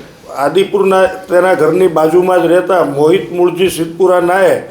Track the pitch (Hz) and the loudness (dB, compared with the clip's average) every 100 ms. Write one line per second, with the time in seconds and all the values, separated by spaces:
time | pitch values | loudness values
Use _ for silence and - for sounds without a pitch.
0 | - - - 135 143 170 190 202 196 190 | -18 -20 -16 -6 -2 0 0 0 0 2
1 | 185 - - 180 180 175 156 165 185 160 | 0 -2 -2 0 2 2 0 2 0 2
2 | 156 175 180 180 165 175 175 185 147 143 | 2 2 2 0 2 0 2 0 0 0
3 | 151 185 - 175 175 175 185 151 165 170 | 0 0 -2 -2 -2 0 -2 -2 -6 -2
4 | 185 180 175 185 185 120 - | 0 2 0 2 2 0 -6